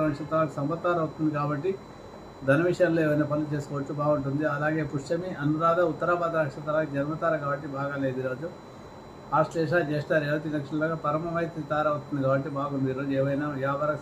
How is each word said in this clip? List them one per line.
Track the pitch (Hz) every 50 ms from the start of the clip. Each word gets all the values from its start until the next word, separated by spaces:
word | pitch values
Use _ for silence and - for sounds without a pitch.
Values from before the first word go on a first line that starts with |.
| 156
నక్షత్రాలకు | 151 139 135 156 139 160 160 160 143 -
సంవత్సరం | 147 139 147 165 165 - 175 175 165
అవుతుంది | 156 151 - - 156 151 147
కాబట్టి | 147 147 147 147 139 160 190 196 - - - - - - - - - - - - - 135
ధన | 135 139 156 175
విషయాల్లో | 180 170 - 180 165 165 165
ఏమైనా | 156 151 151 151 147
పనులు | 139 151 151 151 143 151
చేసుకోవచ్చు, | 143 135 - 143 139 139 - 156
బాగుంటుంది. | 143 147 151 151 143 135 139 135 147 156
అలాగే | 147 147 143 151 156 156 160 147
పుష్యమి, | - - 135 - - 170 170 180 185
అనురాధ, | 160 143 143 147 156 156 165 165 170 180
ఉత్తరాభద్ర | 175 160 147 - 165 170 175 170 170 165 160 160
నక్షత్రాలకు | 151 135 - 160 147 151 151 156 156 139 139
జన్మతార | 139 143 147 160 156 170 165 160
కాబట్టి | 147 143 139 143 143 160
బాగా | 147 135 135 139 143 143
లేదు | 139 135 135 127 131
ఈరోజు. | 127 131 127 131 160 175 - - - - - - - - - - - - - - - - 139
ఆశ్లేష, | 151 156 - - 165 160 139 170
జ్యేష్ఠ, | 175 160 147 151 147 143 -
రేవతి | 170 156 143 143 151 156 156 156
నక్షత్రాలకు | 147 151 139 135 156 151 156 165 165 156
పరమమైత్రి | - 147 147 156 160 170 165 170 170 160 - 160 143
తార | 139 151 151 151
అవుతుంది | 151 147 143 131 - 143 139 131
కాబట్టి | 135 135 135 135 160
బాగుంది | 139 139 143 139 139 135 135 131
ఈరోజు. | 127 131 143 139
ఏవైనా | 135 135 135 139 139 139 147 147
వ్యాపార | 139 131 135 139 143 139 151 151 151 135